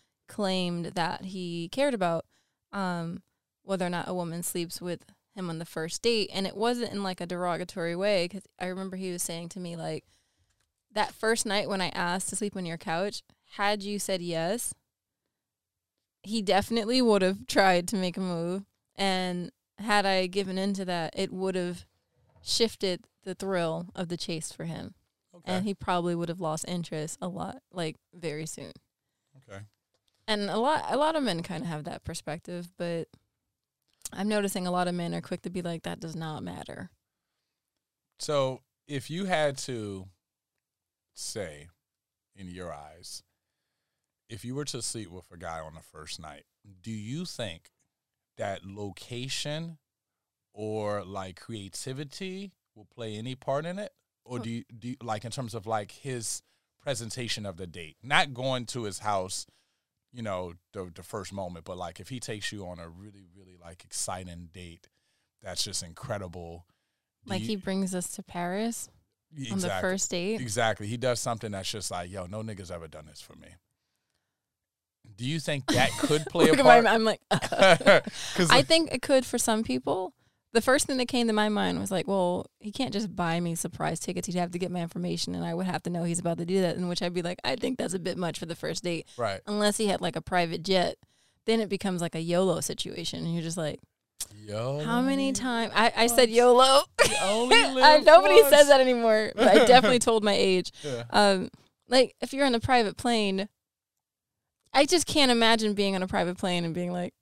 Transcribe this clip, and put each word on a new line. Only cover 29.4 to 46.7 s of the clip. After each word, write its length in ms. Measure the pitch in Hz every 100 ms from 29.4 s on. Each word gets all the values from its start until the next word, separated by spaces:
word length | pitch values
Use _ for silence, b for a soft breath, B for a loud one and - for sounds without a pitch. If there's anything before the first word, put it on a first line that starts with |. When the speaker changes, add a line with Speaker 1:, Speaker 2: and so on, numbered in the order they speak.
| -
Speaker 2:
Okay. 120 | 98 104 _ _ _ _ _ -
Speaker 1:
And 240 | 214 202
a 80 | 196
lot, 260 | 254 311 -
a 80 | 240
lot 200 | 311 320
of 60 |
men 200 | 254 170
kinda 240 | 170 165 170
have 180 | 151
that 200 | 147 -
perspective, 640 | - 165 - 151 - 175 175 -
but 320 | 175 170 - _ _ _ _ _ _ _ _ _ -
I'm 160 | - 202
noticing 380 | 208 202 196 180
a 40 |
lot 180 | 180 180
of 60 |
men 200 | 175 170
are 60 | 170
quick 220 | - 180
to 80 | 180
be 120 | 180
like, 200 | 175 165
"That 160 | 175 175
does 140 | - 160
not 260 | 160 151
matter." 480 | 175 - - - 180 _ _ _ _ _ _ _ _ _ _ _ _ -
Speaker 2:
So 440 | - 147 131 127 _ _ -
if 220 | 143 -
you 140 | 160
had 320 | 196 170 151 139
to 500 | - 120 104 95 95 _ _ _ _ _ _ _ _ _ _
say, 540 | - - 110 87 73 85 _ _ _ _ _ _ 98
in 120 | 92
your 240 | 90 87
eyes, 500 | 73 76 82 90 - - _ _ _ _ _ _ _ _ _ _
if 160 | 110
you 100 | 120
were 100 | 135 143
to 140 | 123
sleep 280 | 110 113 90
with 200 | 90 -
a 40 | 87
guy 220 | 87 80
on 140 | 78
the 60 | 80
first 380 | - 78 78 -
night, 240 | 80 73 - _ 104